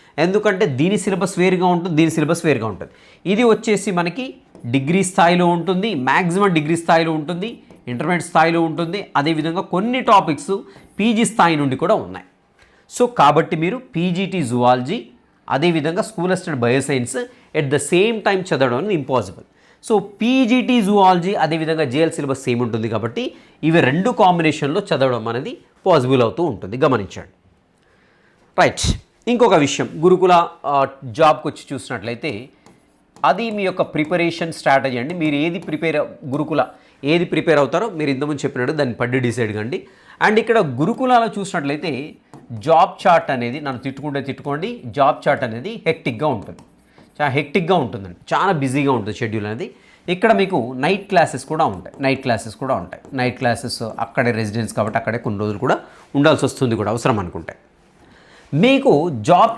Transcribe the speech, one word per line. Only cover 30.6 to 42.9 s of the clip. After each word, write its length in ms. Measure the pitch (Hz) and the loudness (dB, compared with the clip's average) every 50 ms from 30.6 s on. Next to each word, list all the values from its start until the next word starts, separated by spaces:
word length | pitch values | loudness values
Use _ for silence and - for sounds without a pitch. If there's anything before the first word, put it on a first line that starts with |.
| - 143 143 | -4 -2 0
ఆ, 20 | 139 135 131 - - 139 127 107 143 | 0 0 0 -4 -10 -16 -8 0 4
జాబ్కి 280 | 160 151 156 151 - 151 | 4 4 4 2 0 -8
వచ్చి 140 | - - - - | -8 -10 -12 -12
చూసినట్లయితే 600 | 143 127 - - 131 107 92 117 120 117 - 147 110 101 127 147 _ _ _ - - _ _ _ _ _ _ _ _ - - - | -12 -10 -10 -8 -10 -8 -8 -8 -8 -6 -6 -6 -8 -8 -12 -16 _ _ _ -20 -20 _ _ _ _ _ _ _ _ -2 2 2
అది 160 | - 196 233 226 208 208 | 2 2 0 -6 -4 -4
మీ 60 | 196 185 | -4 -2
యొక్క 120 | 180 - 160 - - | -2 -2 -4 -4 -2
ప్రిపరేషన్ 580 | 156 151 151 180 170 170 165 165 - 175 165 156 - | -4 -2 0 0 0 0 0 -2 -4 -6 -8 -6 -4
స్ట్రాటజీ 380 | - 156 135 135 123 135 123 120 | 0 2 2 2 2 0 -4 -4
అండి. 120 | 123 151 180 175 156 | -6 -6 -6 -4 -2
మీరు 120 | 156 147 143 151 | -2 0 0 -2
ఏది 140 | 170 170 190 - - | -2 -4 -6 -8 -8
ప్రిపేర్, 300 | 151 151 165 160 156 151 131 - - - - 131 127 | -6 -4 -4 -2 -2 -2 -4 -4 -8 -14 -10 -8 -6
గురుకుల 280 | 147 151 156 156 139 117 - - - _ _ _ _ - 143 160 | -4 -4 -2 0 -2 -2 -2 -4 -20 _ _ _ _ -2 0 2
ఏది 120 | 175 175 180 - | 2 0 0 -2
ప్రిపేర్ 260 | 156 - 170 156 143 | -2 2 4 4 4
అవుతారో 240 | 139 120 151 175 214 - 180 156 | 4 2 0 -2 -2 -2 -4 -4
మీరు 100 | 151 139 135 | -2 -2 -2
ఇంతకుముందు 280 | 127 147 147 151 131 - | -2 -2 -4 -4 -4 -4
చెప్పినట్టు 280 | 135 - 139 123 131 160 147 | -4 -4 -2 -2 -2 0 -2
దాన్ని 160 | 139 123 107 - | -2 -2 -2 -4
పడి 180 | 120 120 127 135 123 120 | -4 -2 0 0 0 0
డిసైడ్ 260 | 104 127 113 104 101 107 | -2 -2 -2 -4 -4 -6
కండి. 180 | 104 120 170 - - - _ _ _ - - - - | -6 -6 -8 -8 -10 -12 _ _ _ -16 -6 0 0
And 100 | 196 214 220 | 2 2 2
ఇక్కడ 160 | 214 240 226 226 185 143 120 120 | 2 2 2 2 2 0 0 -2
గురుకులాలో 480 | 151 196 233 - 262 254 247 233 233 214 - 202 | -2 -2 -2 -2 0 2 2 2 2 0 -4 -6
చూసినట్లయితే 540 | 190 185 - 170 139 139 147 151 185 165 131 123 147 160 - - _ _ - - - - 120 107 101 | -8 -6 -6 -6 -4 -4 -4 -4 -4 -6 -6 -6 -8 -12 -14 -20 _ _ -20 -20 -18 -14 -12 -6 0
జాబ్ 260 | 156 160 165 185 190 | 4 4 6 4 4